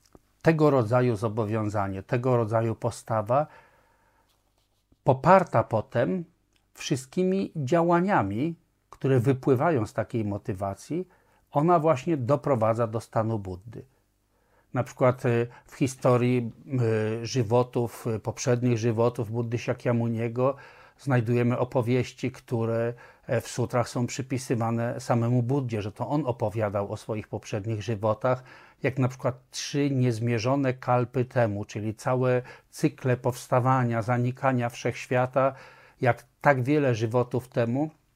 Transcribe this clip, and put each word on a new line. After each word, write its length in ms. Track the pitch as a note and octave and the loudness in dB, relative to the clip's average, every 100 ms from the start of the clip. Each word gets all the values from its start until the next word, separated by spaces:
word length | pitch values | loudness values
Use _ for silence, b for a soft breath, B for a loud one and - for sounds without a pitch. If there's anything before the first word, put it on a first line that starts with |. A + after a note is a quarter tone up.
| _ - _ _ | _ -20 _ _
Tego 280 | - D#3+ D3+ | 2 4 4
rodzaju 460 | C#3 G#2+ B2 B2+ G#2+ | 4 4 2 2 0
zobowiązanie, 840 | A2+ G#2+ G#2 A2 G#2 G#2 G2 F#2+ | -2 -2 -2 -2 -2 -2 -4 -6
tego 340 | - B2+ B2+ B2 | -4 -2 2 2
rodzaju 380 | A2 A2+ A2+ | 2 0 0
postawa, 720 | A2 A#2 - - A2+ G2+ C3 D3+ b b b b b b b b _ _ _ _ _ _ _ | -2 -6 -6 -4 -2 0 0 0 b b b b b b b b _ _ _ _ _ _ _
poparta 600 | - C3 D3+ F#3+ E3+ B2 | 0 4 6 6 6 0
potem 600 | - A2 - - D3 F#3 E3 _ _ _ _ | 2 -2 -2 -2 0 -2 -6 _ _ _ _
wszystkimi 760 | - - C3+ - - F#3 F#3+ G3 D#3+ | -12 -4 -4 -4 -2 0 0 -2 -4
działaniami, 1000 | B2+ E3+ E3+ E3+ F#3 F3 G2+ G2+ D#3 E3 _ _ _ | 0 2 4 2 2 2 0 -2 -4 -6 _ _ _
które 300 | - C#3 C3 | -4 0 2
wypływają 640 | A2 C3+ D3 B2 E3 D3 G2+ | 2 2 2 2 2 0 -2
z 60 | |
takiej 320 | - G#2+ A#2+ | -4 -4 -4
motywacji, 840 | G#2+ G2+ - F#2+ G2 G2 - D#3 F#3 b b b b | -4 -4 -6 -6 -6 -6 -8 -8 -8 b b b b
ona 280 | C#3+ E3 F3 | 0 4 4
właśnie 380 | D#3 C#3 F3 D#3 | 4 2 0 -2
doprowadza 720 | A#2 C#3+ D3 B2+ A2 A2+ A2+ | 2 0 2 2 2 2 -2
do 140 | A2 | -4
stanu 380 | - A#2+ A2 A2 | -4 -2 -2 -2
Buddy. 460 | G2 F2+ A2+ - - _ _ _ _ _ _ _ _ | -6 -12 -12 -16 -18 _ _ _ _ _ _ _ _
Na 100 | B2+ | -4
przykład, 420 | A#2+ - C3 B2+ B2+ | -4 2 2 4 2
e, 200 | A#2 A#2+ B - | 0 0 B -16
w 80 | |
historii, 760 | - C3+ - C3 B2 B2 B2+ A#2 - - C3 A#2 A2 A2 A2+ | -4 -2 0 2 4 4 0 -2 -8 -6 0 2 2 0 -4
e, 60 | A#2 | -4
żywotów, 800 | B2+ G#2 A#2+ B2 B2+ A#2 - B2 | -2 2 2 2 -2 -4 -4 -6
e, 120 | A2 | -4
poprzednich 600 | - - - B2 B2 A#2 | -6 -4 0 2 2 2
żywotów 520 | A#2+ A2 A#2 A#2+ G#2+ | 2 2 2 0 -4
Buddy 280 | A2+ A#2 A2+ | -4 -4 -4
Sakyamuniego 1000 | - A#2+ - A#2+ A#2 A2+ A#2 A#2+ B2+ C3+ B B B _ | -4 -4 0 0 0 -2 -4 0 0 -2 B B B _
znajdujemy 580 | C3 B2 A2 A#2+ A#2+ A#2+ | -2 0 2 2 2 0
opowieści, 760 | B2+ C3+ A2+ B2+ A#2+ - C3 | 0 0 0 0 -2 -6 -8
które, 600 | - - A#2+ A2+ A2+ A#2 A#2+ B B - | -8 -6 -4 -2 -2 -2 -6 B B -4
e, 140 | A#2 | -4
w 80 | - | -4
sutrach 400 | - A#2 B2 A#2 | -4 -2 0 -2
są 180 | C3+ A#2+ | -2 -4
przypisywane 960 | - C3 C3 - B2 A2+ A#2 A#2 B2+ | -4 -6 -6 -2 -2 0 -2 -4 -4
samemu 420 | - A#2+ A#2 B2+ | 0 0 2 0
Buddzie, 400 | A#2+ C#3+ B2+ A2 | 0 -2 -2 -4
że 100 | G2+ | -6
to 160 | - A2+ | -8 -4
on 180 | D3 C3 | -2 -2
opowiadał 640 | A#2 G#2+ G#2 G#2+ G2+ G2 | -2 -4 -2 -2 -2 -4
o 40 | G#2+ | -6
swoich 320 | - G#2+ - | -8 -8 -8
poprzednich 540 | A2 - A2 G2+ G#2+ | -10 -8 -8 -4 -6
żywotach, 600 | G2 G#2+ G#2+ G#2+ B2+ C3 B B B _ | -6 -2 0 0 0 -2 B B B _
jak 160 | C#3 C3 | -4 0
na 100 | B2+ | -2
przykład 260 | - B2+ B2 _ | -2 -6 -6 _
trzy 400 | - - C#3+ C#3+ | -12 -6 -2 0
niezmierzone 840 | C3+ B2 A2 A#2 A#2 A#2 C#3+ C3 | 2 0 0 -2 0 0 0 0
kalpy 500 | B2+ - B2 A#2+ C3 | -2 0 0 0 -2
temu, 400 | A#2+ B2+ A2+ G2+ | -2 0 0 -2
czyli 300 | G#2 G#2+ G#2+ | -6 -6 -6
całe 480 | G#2+ - B2+ B2+ B2+ B2 B _ | -4 -2 0 2 0 -2 B _
cykle 460 | - D#3 - C3 B2 | -4 -4 -2 -2 0
powstawania, 840 | B2+ A#2+ - B2+ B2+ C3 B2 A#2 | -2 -4 -2 2 4 2 2 0
zanikania 640 | G#2+ B2 B2 B2+ C3+ B2+ A#2 | 0 0 -2 -2 0 0 -2
wszechświata, 880 | - B2 - - B2 B2+ C3+ C3+ C3 B B B - | -4 -6 -6 -2 0 0 2 0 -2 B B B -2
jak 240 | B2+ A#2 - _ | 0 0 -4 _
tak 220 | D3 C3+ | 2 2
wiele 320 | A#2+ D3+ C#3 | 2 2 2
żywotów 540 | A2 A2+ B2 A#2+ B2+ - | 0 0 0 0 -2 -2
temu 420 | - A#2 B2+ D#3 - _ | -2 0 0 -4 -8 _